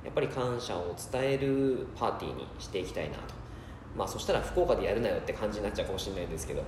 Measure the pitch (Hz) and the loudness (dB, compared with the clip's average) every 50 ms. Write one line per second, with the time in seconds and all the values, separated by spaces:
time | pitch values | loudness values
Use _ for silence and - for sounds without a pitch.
0 | - - - - 143 143 - 135 123 123 120 120 - - 101 87 87 87 85 - | -6 0 0 2 0 2 0 0 0 0 0 -2 -2 -2 -2 -2 -2 -2 -4 -6
1 | - - - 127 131 135 139 135 139 139 135 135 135 135 127 113 - - - - | -6 -4 -2 0 2 2 2 4 4 2 4 4 4 4 4 2 0 -4 -2 0
2 | 120 107 - - - - - - - - - - - - - 95 85 - - 90 | 0 0 0 0 -4 -4 -4 -6 -8 -8 -10 -10 -10 -4 -2 -2 -2 -2 -2 -2
3 | 80 76 71 - - - - - - - - - - - - - - - - - | -2 -2 -4 -6 -8 -8 -10 -10 -10 -10 -10 -12 -10 -12 -12 -12 -12 -10 -4 -2
4 | 98 - - - - - 185 123 - - - - 175 151 120 95 92 87 101 113 | -2 -2 -2 -4 2 2 2 4 2 2 4 4 6 6 6 4 6 4 4 4
5 | 120 104 90 82 - - 98 - 107 104 104 104 101 104 101 - - - 95 92 | 4 4 2 2 0 -2 -2 0 0 0 0 0 -2 0 0 0 0 0 0 -2
6 | - 101 95 92 87 82 82 78 - - 71 73 76 | -2 -4 -2 -2 -2 -4 -4 -6 -4 -2 -2 -2 -4